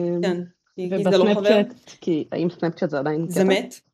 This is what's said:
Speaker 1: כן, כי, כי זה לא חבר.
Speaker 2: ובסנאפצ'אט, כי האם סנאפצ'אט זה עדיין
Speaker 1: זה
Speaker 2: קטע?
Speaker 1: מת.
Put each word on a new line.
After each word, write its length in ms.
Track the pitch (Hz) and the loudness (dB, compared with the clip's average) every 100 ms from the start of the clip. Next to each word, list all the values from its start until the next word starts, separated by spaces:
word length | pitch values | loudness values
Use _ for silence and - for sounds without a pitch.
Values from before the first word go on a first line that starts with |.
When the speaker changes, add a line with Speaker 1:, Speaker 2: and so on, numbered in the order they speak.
| 175 175 | -4 -2
Speaker 1:
כן, 200 | 185 175 175 _ _ - | -2 -4 -8 _ _ -12
כי, 140 | 180 196 | -6 -2
כי 60 | |
זה 60 | 190 190 | 2 4
לא 60 | |
חבר. 160 | 208 208 | 4 4
Speaker 2:
ובסנאפצ'אט, 360 | 202 208 202 - - - | 4 4 2 -6 -20 -10
כי 260 | - 156 - | -4 -4 -4
האם 180 | - 170 | -4 -4
סנאפצ'אט 400 | - 170 165 175 | -2 -4 -4 -4
זה 100 | 147 | -2
עדיין 300 | 143 151 165 | -2 -4 -2
Speaker 1:
זה 140 | 180 | 0
Speaker 2:
קטע? 60 | 190 | 2
Speaker 1:
מת. 300 | 196 247 - _ | 2 -2 -12 _